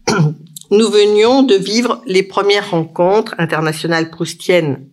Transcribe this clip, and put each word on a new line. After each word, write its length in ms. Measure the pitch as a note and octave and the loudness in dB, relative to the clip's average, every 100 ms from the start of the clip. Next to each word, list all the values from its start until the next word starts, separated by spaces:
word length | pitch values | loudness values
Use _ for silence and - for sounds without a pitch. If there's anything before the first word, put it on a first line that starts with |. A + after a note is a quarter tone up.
| - | -4
<clears throat> 640 | G#3 D3+ - - - - | 0 0 -2 -18 -20 0
nous 180 | G#3 A3+ | 0 2
venions 540 | G#3 G#3 G#3 A3+ C4+ | 2 4 4 4 4
de 120 | C4 | 4
vivre 460 | G3 F#3 A3+ A#3+ - - | 2 0 -2 -2 -6 -2
les 160 | F#3 | -2
premières 480 | F#3+ G3 G3+ G3+ G3 | -2 -2 0 -2 -2
rencontres 640 | E3+ D#3 - F3+ G#3+ A3+ - | -4 -4 -2 2 2 -2 -6
internationales 720 | E3 D#3 D#3 D#3 E3 E3 E3 | -4 -2 -4 -4 -2 -2 -4
proustiennes 800 | - E3 - - F3+ D3+ B2+ - | -6 -10 -8 0 0 0 -6 -8